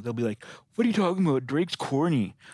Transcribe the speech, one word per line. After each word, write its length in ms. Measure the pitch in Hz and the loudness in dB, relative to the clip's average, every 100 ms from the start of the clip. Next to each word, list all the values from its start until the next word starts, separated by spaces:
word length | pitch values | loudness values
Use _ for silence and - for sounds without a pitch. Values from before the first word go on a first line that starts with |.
| 120 | -4
They'll 80 | |
be 100 | 117 | -2
like, 220 | 113 101 - - _ - | -2 -4 -12 -20 _ 0
"What 100 | 240 | 0
are 20 | |
you 60 | |
talking 340 | 214 180 190 170 | 2 2 2 2
about? 180 | 135 123 | 2 0
Drake's 300 | 147 180 - | -2 -2 -4
corny. 640 | - 135 170 139 98 - - | -2 0 2 2 0 -6 -20